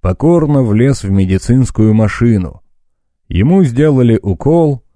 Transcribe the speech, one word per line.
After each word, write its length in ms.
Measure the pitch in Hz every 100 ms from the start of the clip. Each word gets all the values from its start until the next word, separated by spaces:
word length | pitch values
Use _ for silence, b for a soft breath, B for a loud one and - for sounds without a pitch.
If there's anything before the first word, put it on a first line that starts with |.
покорно 600 | 92 92 151 170 151 143
влез 400 | 120 107 131 135
в 80 | 98
медицинскую 800 | 98 92 95 - 127 120 - 110
машину. 680 | 110 107 - 120 107 90 - _ _ _ _ _ _ _
Ему 340 | 104 120 190
сделали 560 | 156 117 151 131 123 110
укол 640 | 101 85 139 170 156 135 _